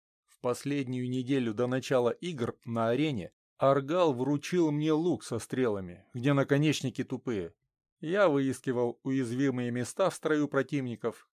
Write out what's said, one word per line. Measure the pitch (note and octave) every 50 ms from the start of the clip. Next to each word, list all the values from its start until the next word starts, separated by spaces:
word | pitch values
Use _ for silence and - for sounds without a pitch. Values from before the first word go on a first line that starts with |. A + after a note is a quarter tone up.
| _ _ _ _ _
В | _ _ _
последнюю | - B2 A#2+ - - C#3 C#3+ C#3+ C3+ B2 B2+ B2+ B2 B2
неделю | B2+ C3 B2 B2 C#3+ C3+ B2 A2+ G#2
до | A2+ B2
начала | B2+ B2+ C3 - - C#3+ B2+ B2 A#2
игр | - - - F3+ E3+ B2 A#2 A#2+ - _ -
на | A#2+ A2+ A#2 A2+ A2+
арене | A#2+ C3 D3+ D#3 C3+ G2+ E2 - - _ _ _ _
Аргал | - - C3+ C#3 C#3+ C3+ C3+ E3 F#3 F3 D#3+ C3
вручил | A#2+ B2+ C#3 D3 D3 - - F3+ F3+ E3 D3+
мне | D3 D3 D3+ D#3
лук | D#3 D#3 E3+ F3+ D#3 A2 -
со | - B2+ G#2
стрелами, | - - - B2+ B2+ A#2 G#2 G2 F#2 F2 F2 F#2+ - _ -
где | B2 A#2+ C#3+ C#3+
наконечники | C#3 C3 - D3 C#3+ D3+ D#3 C#3 - - B2 - - B2
тупые. | - C3 A#2 - C3 A#2 G2 E2+ E2 - _ _ _ _ _ _ _ _ _
Я | - D3+ F3+ G#3 G3+
выискивал | E3+ C#3+ C#3 C3+ C3 B2 - - C3+ A#2+ A#2+ A#2+ A#2+ A#2 - -
уязвимые | C3+ C3+ C3+ B2+ A2+ A#2+ B2+ C#3+ C#3 B2+ B2 B2 A#2+
места | A#2+ B2 A#2+ - - - F#3+ F3
в | -
строю | - - D#3 D#3 C#3 C#3 C#3
противников | - C#3 C3 - D3 C#3 C3 B2 A2+ - - A2+ G#2 - - _ _